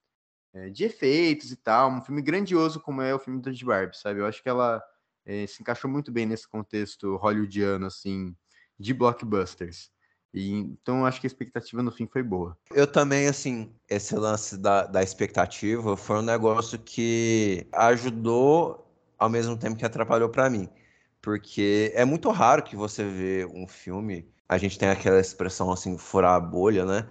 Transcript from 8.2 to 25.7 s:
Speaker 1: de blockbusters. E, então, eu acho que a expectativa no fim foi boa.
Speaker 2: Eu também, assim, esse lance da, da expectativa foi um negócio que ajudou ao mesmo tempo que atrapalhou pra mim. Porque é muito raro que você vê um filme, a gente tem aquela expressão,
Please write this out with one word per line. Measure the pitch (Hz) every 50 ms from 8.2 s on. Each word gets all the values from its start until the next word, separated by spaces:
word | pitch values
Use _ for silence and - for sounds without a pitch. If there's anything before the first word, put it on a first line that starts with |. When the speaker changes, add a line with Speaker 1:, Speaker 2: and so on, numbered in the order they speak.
| 95 92 87 - _ _ _ _ _ _ _ -
Speaker 1:
de | 98 110 131
blockbusters. | 120 123 120 117 - 123 110 104 98 90 90 - - 90 85 87 - - - _ _ _ _ _ _ _ _
E, | - 95 98 98
então, | 101 104 98 - - - _ 123 127 131
eu | 131
acho | 127 127 -
que | -
a | 127
expectativa | - - 107 - - 117 - - 117 120
no | 123 117
fim | - - 117
foi | - - 135
boa. | 123 117 95 90 87 87 87 - _ -
Speaker 2:
Eu | - 139 143
também, | 143 - 151 143 139 139 139 143 143
assim, | 139 - - 139 123 113 110 113 113 _ _ -
esse | 104 101 - - 214
lance | 107 107 107 107 104 - - 101
da, | 95 95 101 101 98 87
da | 82 95 95
expectativa | 95 95 - - 107 - - 95 90 - - - 104 104 113 120 110 107 98
foi | 95 - - 104 107
um |
negócio | 110 117 117 113 110 110 110 110 110 - - 113
que | - - - 120 117 117 117 113 117 113 113 110 107 101 92 85 - -
ajudou | - 90 113 117 123 117 120 127 113 113 113 117 117 123 131 143 156 170 160 - - - - _ _ _ _ _ _ -
ao | 107 113
mesmo | 113 117 117 117 117
tempo | 113 117 110 113
que | 113 120
atrapalhou | 113 - 113 113 - 127 113 117 113
pra | - 135 131 131
mim. | 123 104 92 - - _ _ _ _ _ _ _ _ _
Porque | - 107 107 104 104 - - 104 101 101 104 104 110 107 87
é | 117 123
muito | 131 151 165 - 226
raro | 214 175 117 120 143 156
que | 147 - 117
você | 101 104 107 - - 104
vê | 101 95 92 92 95 95 92 92 85
um | 76 90 92
filme, | 92 - - - 90 90 98 110 107 92 85 82 - _ _ _ -
a | 92
gente | 92 101 98 92 -
tem | 101 98
aquela | 95 95 - 98 95 95
expressão, | 92 - - - 90 92 - - 95 92